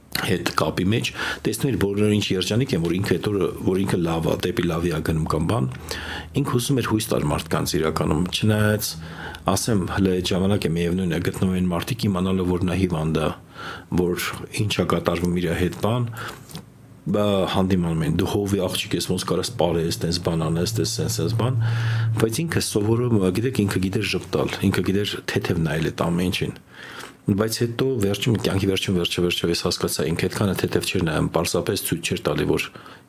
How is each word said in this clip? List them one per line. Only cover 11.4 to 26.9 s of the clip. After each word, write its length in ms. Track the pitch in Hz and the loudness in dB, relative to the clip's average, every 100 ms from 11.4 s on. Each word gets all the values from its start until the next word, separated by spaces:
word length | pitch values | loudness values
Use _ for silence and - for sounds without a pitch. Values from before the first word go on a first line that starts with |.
| 95 92 | 0 2
են 80 | 92 | 0
մարդիկ 360 | 85 - 123 107 | 0 -2 0 0
իմանալով, 400 | 92 95 95 90 | 2 0 0 0
որ 140 | 90 92 | 0 0
նա 120 | 87 | 2
հիվանդ 400 | 92 82 78 80 | 0 0 0 0
ա, 100 | 78 - - - - - - | 0 -4 -14 -14 -12 -12 -4
որ 380 | 80 87 90 - - - | 0 0 0 -4 -8 -10
ինչ 180 | - 104 | -4 -2
ա 140 | - 87 | 0 0
կատարվում 500 | 87 82 85 87 87 | 2 0 0 0 0
իր 140 | 85 | 0
հետ 260 | 82 87 - | 0 0 0
բան, 280 | 104 120 117 - - - - - - - - - | -2 0 -2 -6 -12 -12 -14 -16 -16 -20 -20 -12
բա 220 | - 104 104 98 90 | -2 2 2 2 2
հանդիման 540 | - 92 92 85 80 | 2 2 2 2 0
են, 120 | 78 80 | 0 2
«Դու 140 | 95 | 0
հովի 280 | 107 101 98 | 0 0 0
աղջիկ 340 | 92 - - 90 | 0 -2 -2 -4
ես, 120 | - | -2
ոնց 140 | 92 - | -2 0
կարաս 240 | 90 92 | -2 -2
պարես, 460 | - 82 82 82 - | 0 2 2 0 -2
տենց 180 | 85 87 | -2 0
բան 200 | 87 82 | 0 0
անես, 300 | 78 82 90 | 0 0 0
տես, 200 | - 82 - | 0 -2 -2
տենց, 220 | 78 - | -2 -2
տենց 160 | 82 - | -2 0
բան», 240 | 113 - - - - - - | 0 0 0 0 0 0 0
բայց 260 | - 113 113 | 2 0 0
ինքը 220 | 165 - | -2 -2
սովորում, 540 | - 110 104 113 123 113 92 | 0 0 2 2 2 4 4
գիտեք, 320 | 92 123 117 | 2 0 2
ինքը 200 | 101 95 | 2 2
գիտեր 240 | 95 98 95 | 0 -2 -2
ժպտալ, 460 | 90 - 78 65 - | -4 -2 -2 -2 2
ինքը 220 | 101 95 90 | 2 2 0
գիտեր 280 | 98 101 - | 0 -2 -4
թեթև 400 | - - 117 85 | -4 -4 -2 -2
նայել 280 | 80 76 78 | 0 0 -2
այդ 100 | - | 0
ամեն 240 | 85 85 90 | 0 2 0
ինչին։ 300 | - 76 - - - - | -2 -4 -8 -18 -20 -18